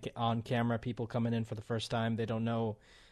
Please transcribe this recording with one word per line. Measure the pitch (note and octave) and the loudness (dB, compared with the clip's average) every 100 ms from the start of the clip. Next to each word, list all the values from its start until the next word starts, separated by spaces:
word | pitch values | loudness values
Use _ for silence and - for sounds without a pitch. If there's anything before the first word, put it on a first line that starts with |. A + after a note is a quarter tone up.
| - A#2 | -4 -2
on-camera | A#2 A#2 - A#2+ A#2 A2+ | 0 0 0 2 2 2
people | B2+ A#2+ A2+ | -2 -4 -2
coming | B2 A#2 | 0 2
in | A2+ | 2
for | A2 G#2+ | 0 -6
the | |
first | - A2+ - | -4 -4 0
time, | A#2+ A2+ A2+ | 0 2 0
they | A2 | 0
don't | A2+ | 0
know | A#2 A#2 A2+ G2+ - - - | 0 2 0 -2 -10 -20 -20